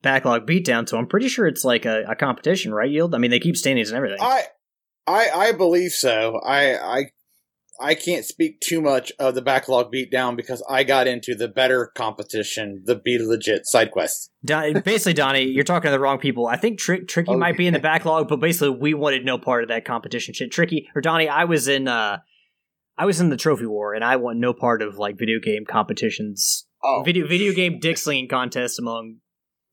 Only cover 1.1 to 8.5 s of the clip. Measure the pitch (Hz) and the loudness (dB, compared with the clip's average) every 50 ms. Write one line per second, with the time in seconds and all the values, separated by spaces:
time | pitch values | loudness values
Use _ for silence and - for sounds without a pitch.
1.1 | - 214 254 254 - 247 214 160 139 - - 131 120 113 - 120 110 110 101 101 | 0 0 0 0 0 2 0 0 0 0 0 0 0 2 0 0 -2 -2 -2 -4
2.1 | 110 - 147 135 120 - - 151 - - - 113 107 104 117 139 147 151 165 175 | -2 -2 -2 -2 -2 -2 0 0 0 0 -2 -4 -2 0 0 0 2 0 0 0
3.1 | 151 120 120 120 123 120 - 165 - - - 139 135 123 110 101 113 127 139 98 | 2 0 0 0 0 0 -2 -2 -2 0 0 0 0 0 -2 -2 -4 -4 -4 -4
4.1 | 98 196 208 247 262 254 - - _ _ _ _ _ _ _ _ _ _ _ 151 | -4 -2 0 0 2 0 0 -4 _ _ _ _ _ _ _ _ _ _ _ 2
5.1 | 180 214 233 180 151 175 202 226 220 165 185 170 170 175 180 175 - - - 127 | 2 4 4 2 2 2 2 2 4 4 4 4 4 4 2 0 -2 0 2 2
6.1 | 113 110 113 113 117 - - 123 139 139 143 135 123 - - 92 117 135 139 - | 2 2 0 0 -2 -2 -2 2 2 4 4 4 2 0 -2 -2 -2 -2 -4 -4
7.1 | _ _ _ _ _ _ _ _ _ _ _ _ - - 127 147 160 160 - 170 | _ _ _ _ _ _ _ _ _ _ _ _ -16 -6 0 0 0 0 0 -2
8.1 | 175 139 - - - - 165 156 | -2 -2 -4 -10 -2 -2 -2 -2